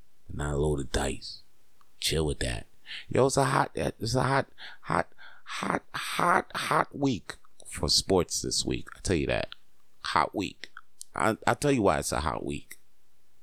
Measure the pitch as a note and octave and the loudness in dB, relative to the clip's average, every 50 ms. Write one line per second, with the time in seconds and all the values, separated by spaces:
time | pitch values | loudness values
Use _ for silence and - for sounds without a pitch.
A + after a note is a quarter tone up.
0 | - - - - - - - D2 C#2+ D2 D2 C#2+ D2 D2+ D2 C#2 C2+ - - - | -14 -14 -14 -14 -12 -10 -6 -4 -4 -2 0 2 2 2 2 0 0 -2 -2 0
1 | C#2+ C2+ C2 - - - - - - - - - - - - - - - - - | 0 -2 -2 -4 -8 -10 -12 -12 -14 -16 -16 -16 -16 -16 -16 -16 -16 -14 -8 -4
2 | - - - D#2 D#2 D2 C#2 - - B1+ A#1+ - - - - - - - - - | -2 0 2 2 2 2 0 0 -2 -2 -2 -4 -6 -10 -14 -16 -12 -10 -10 -10
3 | - - - B2+ B2+ C3+ - C#3 C3+ C3+ C#3 C#3 C#3 - - - D3+ C3+ - - | -6 0 4 4 4 6 6 4 4 4 4 2 2 2 0 -2 -2 -2 -2 -2
4 | A2 A2 A#2 C3 C3+ C3 C#3 C#3 - - - - - - - - - - - E2+ | -2 0 2 2 2 4 2 2 0 0 -6 -14 -14 -12 -12 -10 -4 0 0 0
5 | - - - - - - - - - - - - - - - - - - - - | 0 0 -4 -14 -12 -12 -14 -12 -12 -10 -6 -4 -2 0 0 -2 -2 -6 -8 -6
6 | - - - - D#3+ F3 F3+ F#3 - - - - - - D3 D#3+ - - - - | -6 -2 0 2 4 6 6 4 2 0 -4 -2 0 2 4 2 2 2 0 2
7 | C#3 C#3 A#2+ F2 - - - - - - - - - - - - - - - - | 2 2 2 2 -2 -8 -12 -12 -12 -14 -14 -14 -12 -10 -6 0 2 4 4 4
8 | - - F#2+ F2+ D#2+ - - - - B1+ - - - - C2 - - - - - | 4 6 6 6 6 4 0 -2 -2 0 0 0 2 2 0 0 -2 -6 -8 -4
9 | - - F#2+ D#2 C2+ B1+ B1 G#1 - - - - - - - - - - - - | 0 2 4 4 4 4 2 2 0 -2 -6 -10 -14 -14 -16 -16 -16 -16 -14 -8
10 | - - - E2+ C#2+ - - - F#2+ - - - - - - - - - - - | -2 2 4 4 4 4 2 -2 -2 -2 -4 -8 -14 -14 -12 -12 -12 -12 -12 -12
11 | - - - - - A2 G#2+ - - - A#2+ - - C#3+ C#3 B2 G2 F#2+ E2 C#2+ | -12 -8 -2 2 4 4 2 2 2 2 2 4 4 4 4 6 6 6 4 4
12 | D2 - - A#1+ D2+ D#2 A#1 G1+ G1+ C#2 D2 - - - - - - - - - | 2 0 0 0 0 0 0 0 -2 -2 -4 -4 -6 -10 -14 -14 -14 -14 -14 -14
13 | - - - - - - - - | -14 -14 -14 -14 -14 -14 -14 -14